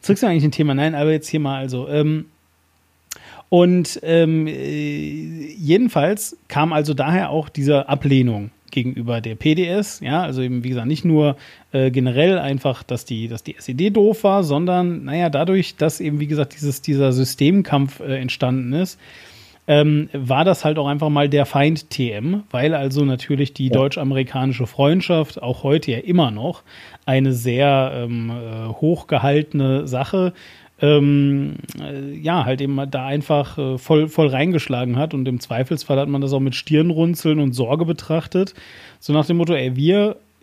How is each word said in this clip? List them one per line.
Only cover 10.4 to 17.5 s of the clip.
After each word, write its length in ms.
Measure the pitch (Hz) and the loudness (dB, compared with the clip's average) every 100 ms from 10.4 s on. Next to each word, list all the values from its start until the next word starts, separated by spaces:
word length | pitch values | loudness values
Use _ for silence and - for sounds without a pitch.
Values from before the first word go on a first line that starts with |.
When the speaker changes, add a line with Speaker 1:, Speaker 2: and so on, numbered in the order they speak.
Speaker 1:
eben, 220 | 127 123 | -4 -4
wie 60 | 123 | -4
gesagt, 180 | 123 117 | -4 -4
nicht 180 | 151 | -2
nur, 320 | 170 156 147 139 - - _ | 2 4 2 0 -8 -20 _
äh, 180 | 139 131 | 0 0
generell 480 | 131 127 123 175 190 | 2 0 2 2 2
einfach, 460 | 143 139 139 123 | 0 -2 -2 -4
dass 200 | - 123 | -6 -8
die, 220 | - 113 117 | -6 -8 -8
dass 160 | 117 | -10
die 140 | - - | -14 -16
S 120 | - | -8
E 60 | |
D 160 | 127 202 | -2 0
doof 320 | 214 208 220 | 4 4 4
war, 220 | 202 196 | 2 2
sondern, 600 | 160 143 175 180 175 165 | 2 0 0 0 0 -2
naja, 260 | 135 156 175 | -4 -2 0
dadurch, 440 | 147 165 190 165 | 0 2 2 0
dass 260 | - 156 - | 0 -2 -2
eben, 200 | 160 147 | -4 -2
wie 80 | 147 | -2
gesagt, 260 | 151 135 | -2 -2
dieses, 260 | - 147 135 | -4 -4 -4
dieser 320 | - 139 135 | -2 2 2
Systemkampf, 880 | 127 131 - 143 | 2 0 2 2